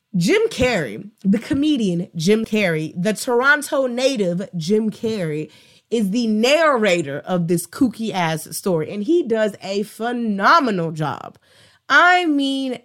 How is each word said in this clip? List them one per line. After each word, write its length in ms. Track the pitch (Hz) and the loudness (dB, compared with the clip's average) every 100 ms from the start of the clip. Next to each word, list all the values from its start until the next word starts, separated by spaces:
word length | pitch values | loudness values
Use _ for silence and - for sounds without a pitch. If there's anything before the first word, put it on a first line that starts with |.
| _ 190 | _ -2
Jim 280 | 175 415 440 | 2 2 0
Carrey, 640 | - 254 214 131 110 202 - 190 | 0 0 0 -2 -8 -14 -4 0
the 120 | 202 | 0
comedian 720 | - 277 302 285 202 170 175 170 | 0 -2 0 0 0 -2 -4 -4
Jim 300 | 160 220 220 | 2 2 0
Carrey, 480 | 214 190 160 156 - | 0 0 -2 -4 -4
the 160 | 185 | -4
Toronto 760 | 214 - 240 269 294 - 285 262 | -2 -2 2 4 2 0 -2 0
native 640 | 240 269 262 185 175 202 175 | 0 0 0 0 -2 -6 -6
Jim 360 | 156 214 220 | 0 0 0
Carrey, 600 | - 226 220 165 151 156 - _ _ _ | -4 -4 -4 -4 -4 -8 -14 _ _ _
is 200 | 240 196 | -2 0
the 160 | 233 226 | 0 0
narrator 920 | 214 240 302 320 254 214 175 139 143 | 2 2 4 2 2 2 2 0 -6
of 300 | - 185 165 | -2 -2 0
this 180 | 175 - | -2 -2
kooky-ass 880 | - 254 - 220 190 165 160 - 165 | -2 -2 0 -4 -2 -2 -2 -6 -6
story. 340 | 202 165 151 | -2 -2 -2
And 100 | 202 | -6
he 200 | 208 349 | 0 0
does 340 | 269 226 214 - | 0 0 0 -2
a 220 | 185 202 | -6 -4
phenomenal 1080 | 208 - 233 247 233 196 214 339 254 190 165 | -4 -6 -6 -4 -4 0 4 4 4 0 -2
job. 440 | 156 151 - - - _ _ _ _ - | -4 -4 -4 -10 -18 _ _ _ _ 2
I 340 | 277 349 359 349 | 6 6 6 2
mean, 580 | 285 277 269 262 247 | 0 0 -2 -4 -6